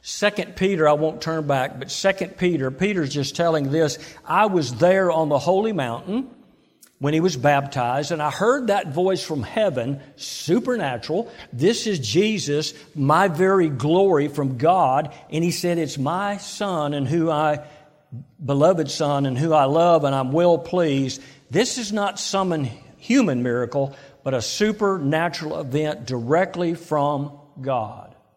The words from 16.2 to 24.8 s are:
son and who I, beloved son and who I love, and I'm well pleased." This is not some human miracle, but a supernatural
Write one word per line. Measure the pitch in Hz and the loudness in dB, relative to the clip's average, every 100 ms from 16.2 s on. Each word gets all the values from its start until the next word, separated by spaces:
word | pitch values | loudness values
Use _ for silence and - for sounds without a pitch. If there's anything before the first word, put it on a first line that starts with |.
| 202 202 | -4 -6
son | - - 202 175 147 | -10 -6 -4 -2 -2
and | 147 135 | -2 0
who | 165 165 | 0 2
I, | 151 151 147 - - - _ _ 117 - _ | 2 2 0 -6 -20 -20 _ _ -18 -18 _
beloved | 135 139 156 180 143 | -2 4 4 4 0
son | - 151 143 139 | -2 0 2 0
and | 123 | 0
who | 165 | 2
I | 156 135 | 4 4
love, | 160 175 170 | 4 6 6
and | 143 | 4
I'm | 135 127 | 0 0
well | 147 175 165 | 2 4 4
pleased." | 170 180 165 135 135 - - - _ | 2 0 2 2 -2 -6 -14 -20 _
This | 143 247 - | -2 0 -2
is | 208 | -4
not | 208 202 196 | -2 -2 -4
some | - 196 185 160 135 104 - - | -4 -2 0 0 -4 -8 -20 -20
human | - 254 214 127 | 2 4 4 2
miracle, | 123 120 120 143 139 - - - | 0 -2 -2 -2 -4 -6 -20 -10
but | - | -4
a | 131 | -4
supernatural | 110 - 214 214 | -4 0 0 2